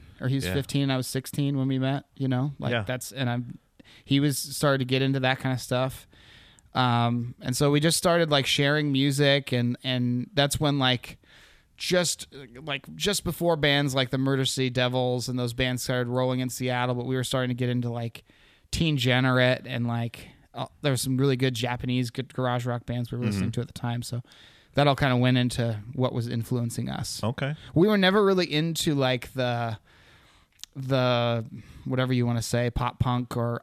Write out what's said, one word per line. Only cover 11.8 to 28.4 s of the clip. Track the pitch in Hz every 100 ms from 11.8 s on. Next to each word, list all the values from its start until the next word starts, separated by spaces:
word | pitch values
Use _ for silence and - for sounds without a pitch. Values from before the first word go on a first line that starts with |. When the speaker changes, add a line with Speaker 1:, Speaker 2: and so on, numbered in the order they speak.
| - 180 175 - - 135 131 120
Speaker 1:
like, | 156 139 - 156
just | 170 202
before | - 160 170 160
bands | 147 143 143
like | 135 127
the | 135
Murder | 135 135 131
City | - 127
Devils | 123 123 127 127 127 120
and | 127
those | 123
bands | 120 127 127
started | - 127 120
rolling | 123 127 127
in | 127
Seattle, | - 123 123 123
but | 123
we | 123 131
were |
starting | 123 135 127
to |
get | 123 123
into, | 123 120
like, | 117 117 - - _ _ _ -
Teen | - 160 143
Generate, | 123 127 131 127 127 127 120
and, | 127 120
like, | 117 117 - - - _
uh, | 123 127 -
there | 147
was | 127
some | 135 127
really | 139 127
good | 131
Japanese, | 120 120 120 127 123 123
good | - 123
garage | - 127 123
rock | 123 120 -
bands | 120 120
we | 120
were | 107
listening | 101 95
Speaker 2:
Mm-hmm. | 113
Speaker 1:
to |
at | 117
the |
time. | - 120 120
So | 117 120 - - - - _
that | - 143
all |
kinda | 135 143 123
went | 127 127
into | 123 - 117 107 107
what | 131 127
was | 127 117
influencing | 120 113 123 120 120 123
us. | - - -
Speaker 2:
Okay. | 107 - 135 151 -
Speaker 1:
We | - 196
were | 208
never | 185 202
really | 196 185